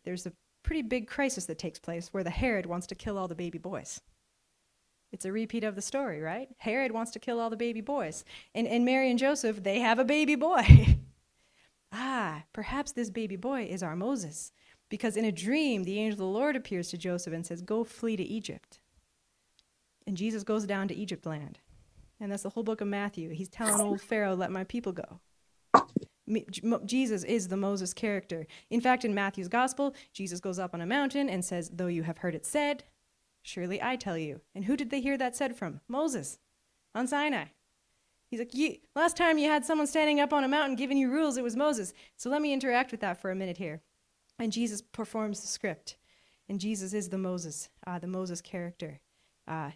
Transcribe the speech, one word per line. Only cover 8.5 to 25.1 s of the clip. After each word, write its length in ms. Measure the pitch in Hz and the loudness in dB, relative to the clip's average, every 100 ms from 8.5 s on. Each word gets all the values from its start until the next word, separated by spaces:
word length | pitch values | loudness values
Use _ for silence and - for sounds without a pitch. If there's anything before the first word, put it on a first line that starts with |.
And, 140 | - 233 | -2 0
and 160 | 233 | 4
Mary 260 | 240 262 262 | 4 4 4
and 100 | 240 | 4
Joseph, 440 | 269 285 226 208 | 2 2 0 -2
they 160 | 190 208 | 0 2
have 200 | 240 226 | 4 4
a 60 | 254 | 4
baby 300 | 302 294 294 | 4 4 4
boy. 300 | 311 339 190 - - - | 4 4 12 12 12 6
<laughs> 40 | - - _ _ _ _ _ _ _ 208 | 4 -18 _ _ _ _ _ _ _ -8
Ah, 460 | 262 254 185 156 - | -4 -2 -2 -6 -10
perhaps 400 | - 214 269 285 | -10 -6 -4 -4
this 180 | - 220 | -4 -4
baby 280 | 208 220 190 | -4 -6 -4
boy 320 | 240 269 208 | -4 -2 -4
is 120 | 185 | -4
our 140 | 175 165 | -4 -2
Moses, 560 | 220 269 165 - - - _ _ _ | -2 -2 -4 -10 -14 -16 _ _ _
because 260 | 214 226 208 | -4 -2 0
in 80 | |
a 80 | 220 | 0
dream, 520 | 165 190 294 294 214 | 0 0 2 2 2
the 140 | 180 202 | 0 -2
angel 180 | 220 208 | -2 0
of 20 | |
the 80 | 185 | -2
Lord 320 | 208 294 262 | 0 0 0
appears 320 | - 185 175 | -2 -4 -4
to 80 | 175 | -6
Joseph 340 | 185 175 170 | -4 -4 -4
and 140 | 165 170 | -6 -6
says, 160 | 170 | -10
"Go 240 | 180 220 226 | -2 -2 -2
flee 320 | - 226 214 | -4 -2 -2
to 60 | |
Egypt." 580 | 175 214 - - - - _ _ _ _ _ _ _ _ _ _ _ _ - | -2 -6 -8 -12 -16 -20 _ _ _ _ _ _ _ _ _ _ _ _ -8
And 120 | 180 | -4
Jesus 260 | 214 220 | -2 -2
goes 220 | 202 214 202 | 0 0 0
down 240 | 196 196 | -2 -2
to 60 | - | -4
Egypt 300 | 202 170 165 | -6 -6 -6
land. 340 | 151 143 - _ - - - - _ | -6 -8 -14 _ -20 -20 -20 -20 _
And 100 | 208 | -6
that's 140 | 202 | -6
the 60 | 196 | -6
whole 140 | 233 | -4
book 180 | 220 220 | -4 -2
of 80 | 202 | -2
Matthew. 400 | 202 202 196 165 | -2 -4 -6 -8
He's 180 | 156 190 | -6 -8
telling 320 | - 220 208 | -2 2 4
old 220 | 208 196 | 4 0
Pharaoh, 340 | - 220 202 185 | -2 0 2 0
"Let 160 | 180 | -2
my 140 | 185 190 | -4 -4
people 260 | 240 208 | -4 -4
go." 300 | 175 - | -6 -10